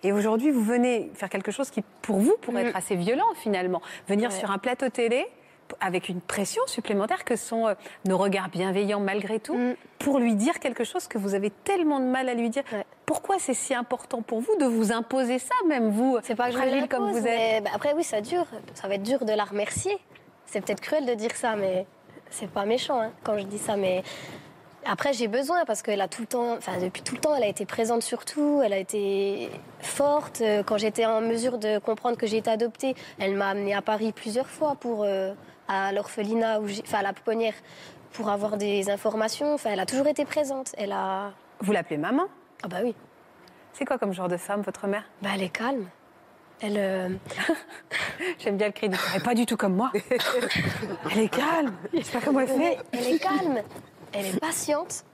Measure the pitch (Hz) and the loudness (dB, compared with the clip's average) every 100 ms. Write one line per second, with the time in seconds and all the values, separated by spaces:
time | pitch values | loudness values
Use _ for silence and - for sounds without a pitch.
0 | 185 202 208 226 285 262 214 240 247 240 | 2 2 4 4 4 4 4 4 4 2
1 | - - 190 196 196 208 269 - - - | -2 -8 -4 -4 -4 -4 -2 -4 -6 -12
2 | - 196 226 453 - 240 240 190 - 185 | -2 4 4 4 2 -2 0 -2 -2 0
3 | 175 262 440 440 226 190 180 175 - - | 2 2 2 0 0 0 0 -2 -4 -16
4 | - 202 226 190 196 196 254 247 269 - | 0 2 2 -2 -2 -2 -2 0 -2 2
5 | 233 247 415 - - - _ - 190 180 | 2 2 0 -8 -20 -20 _ -6 -2 -2
6 | - 180 - - 196 - 523 - - 202 | -2 -8 -4 -4 -2 0 0 -2 0 0
7 | 220 370 - 226 - 226 226 202 - - | 2 0 0 -2 0 0 2 0 -6 -8
8 | 185 185 196 196 185 170 190 185 202 208 | 2 4 4 2 -2 -2 0 2 2 0
9 | 196 202 202 220 - 240 247 247 - - | 0 0 0 -4 -2 0 0 -2 -10 -4
10 | 277 277 240 208 233 339 285 233 226 359 | 2 4 4 4 2 2 -2 -2 -4 -4
11 | - 226 196 196 202 202 - 392 311 285 | -4 -4 0 0 0 -4 0 2 4 2
12 | 254 262 262 240 233 240 269 214 - - | 2 2 0 0 0 -2 -4 -6 -6 -10
13 | - 311 - 392 - 247 - 247 240 247 | -4 -4 0 0 0 -2 0 -2 -2 -4
14 | - 240 226 226 254 427 269 226 214 226 | -4 -8 -2 -4 2 4 4 4 2 2
15 | 226 262 247 254 - 494 370 277 220 208 | 0 0 2 0 2 2 4 4 4 4
16 | 262 247 - 226 247 247 262 269 262 - | 4 4 0 0 0 2 2 2 2 0
17 | - 233 226 226 226 220 208 208 294 294 | 2 2 2 2 4 2 0 0 0 2
18 | 349 214 220 349 330 220 - - 196 196 | 0 -2 0 -2 -2 -6 -14 -10 -4 -2
19 | 202 269 226 214 202 202 208 - 370 403 | 0 0 2 0 0 -2 -2 -2 -2 -4
20 | - - - - - 208 202 202 - 302 | -6 -20 -20 -20 -8 -6 -2 -4 0 0
21 | 262 233 220 - 240 214 190 185 196 - | 0 -2 -2 -2 -2 0 0 0 -2 -12
22 | - - - - 196 208 202 240 - 269 | -20 -20 -16 -10 -6 -2 0 0 2 0
23 | 220 - - 208 196 208 - 202 190 180 | -2 -4 -2 -2 -2 -6 -2 0 2 0
24 | 190 - - - - - - - - 196 | -2 -12 -14 -16 -18 -20 -20 -12 -6 -2
25 | 277 254 233 233 277 349 320 214 - 202 | 0 0 0 0 2 0 2 -2 0 0
26 | 190 - 226 247 240 233 - 185 185 - | 0 -4 -4 -2 0 -2 -4 -2 -4 -4
27 | - 247 311 294 214 190 202 - 226 233 | -6 -2 2 4 2 0 -6 -2 2 2
28 | - 240 - - 294 294 233 196 190 214 | 0 -6 -6 0 4 4 4 2 -2 -2
29 | 202 196 196 202 - - - - - - | 0 2 0 0 -6 -10 -16 -12 -10 2
30 | 285 294 294 - 220 208 196 214 220 214 | 4 4 0 0 2 4 2 2 0 2
31 | 226 226 226 226 247 240 214 214 220 220 | 2 2 2 0 0 0 0 0 0 -2
32 | 247 240 220 220 220 220 233 - 269 254 | -2 0 0 0 2 2 0 0 -4 -4
33 | - - 196 196 196 196 196 202 196 214 | -8 -4 -2 0 0 0 0 0 0 0
34 | 220 208 220 214 269 - 302 285 240 220 | 0 -4 -4 -2 -4 -2 -2 0 -4 0
35 | 208 240 285 302 - - - 196 196 196 | 0 0 -2 -6 -16 -20 -4 0 0 -2
36 | 202 - 208 226 226 220 208 202 - 214 | -4 -4 -2 2 2 0 -2 -6 -2 -2
37 | 202 196 - 220 226 208 - - - - | -2 -2 -2 0 0 -2 -16 -20 -20 -20
38 | - - 214 202 208 208 208 202 196 202 | -18 -6 -2 0 0 -2 0 0 0 0
39 | 220 214 220 - 294 294 226 202 185 254 | 0 0 -2 0 0 0 0 -2 0 2
40 | 277 294 285 302 285 269 262 - 202 196 | 2 2 0 0 0 -2 -6 -6 -4 -2
41 | 190 190 202 190 - - 190 202 165 147 | 0 -2 -4 -10 -20 -6 0 0 0 -2
42 | 151 262 381 - - _ 196 180 240 220 | 0 2 0 -4 -20 _ -8 -2 -2 -4
43 | - - - - - - - - 269 262 | -12 -20 -20 -20 -20 -20 -20 -8 -4 0
44 | 202 185 180 175 - 202 196 - 202 202 | -2 -2 -2 -2 -2 -2 -2 -4 -2 -2
45 | - - 196 202 190 - 233 277 185 - | -4 -8 -4 -2 -2 -2 -2 -2 -6 -12
46 | - - - - - - 214 208 196 190 | -20 -20 -20 -20 -20 -10 -4 -2 -2 -2
47 | 185 190 - - 190 320 - - - - | -4 -6 -8 -6 -2 -2 -4 -18 -8 -6
48 | - - 349 339 - 202 208 208 214 185 | -6 -6 -6 -4 -2 0 0 0 -2 0
49 | - 185 180 233 240 226 202 185 254 214 | -2 -2 0 2 2 0 2 2 2 0
50 | - 247 - 247 247 - - - 214 185 | 0 0 2 0 0 0 -2 -2 -6 -6
51 | 156 208 220 - 285 330 285 180 - 330 | -2 0 2 2 2 2 0 -2 -2 -2
52 | - 247 - 262 254 269 330 - - 240 | 0 -2 2 2 4 2 2 0 -4 -2
53 | 247 311 370 392 359 247 202 - - - | 2 2 2 2 2 0 -2 -12 -18 -20
54 | - 208 196 185 311 320 - 294 359 - | -10 -6 -2 -2 -2 -2 0 0 0 -8
55 | - | -12